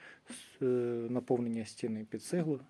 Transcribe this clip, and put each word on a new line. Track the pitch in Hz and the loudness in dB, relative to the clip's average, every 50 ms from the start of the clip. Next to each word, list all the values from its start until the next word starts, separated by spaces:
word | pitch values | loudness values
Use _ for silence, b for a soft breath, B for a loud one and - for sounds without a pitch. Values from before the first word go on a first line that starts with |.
| B B B B B B | B B B B B B
с-, | B B B B B - 139 | B B B B B 0 2
е, | 127 123 123 120 120 120 117 117 117 | 4 4 4 2 2 0 -2 -2 0
наповнення | 123 123 123 - 127 120 120 117 113 113 110 | 0 0 2 4 4 4 4 2 0 -2 -4
стіни, | - - - - 113 110 107 107 - | -6 -6 -4 -2 -2 -2 -4 -4 -6
під | - 107 - | -8 -8 -4
цеглу, | - 175 180 160 160 143 127 - | 0 0 2 2 2 0 0 -2